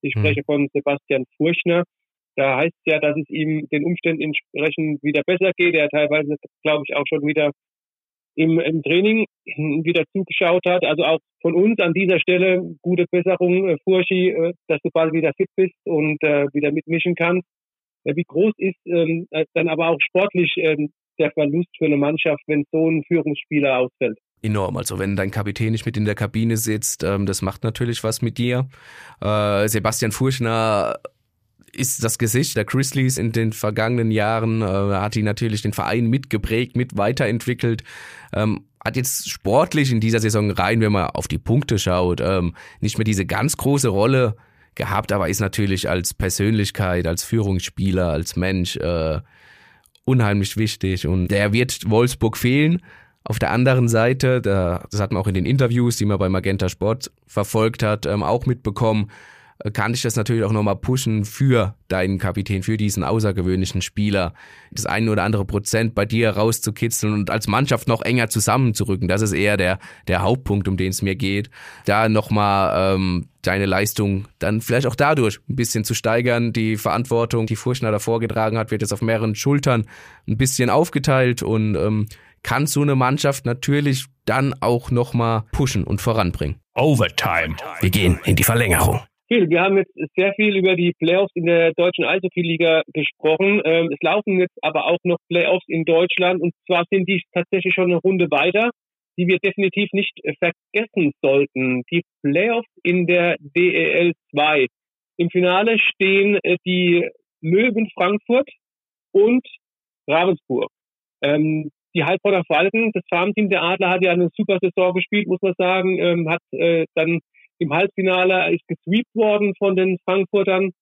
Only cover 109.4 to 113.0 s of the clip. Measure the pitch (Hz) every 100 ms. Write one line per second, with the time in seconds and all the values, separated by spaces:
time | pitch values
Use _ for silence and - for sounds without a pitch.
109.4 | - - _ _ _ _ - 156 180 170
110.4 | _ - - _ _ _ _ _ 139 151
111.4 | 156 156 156 _ _ 170 151 185 208 190
112.4 | 175 156 185 220 226 202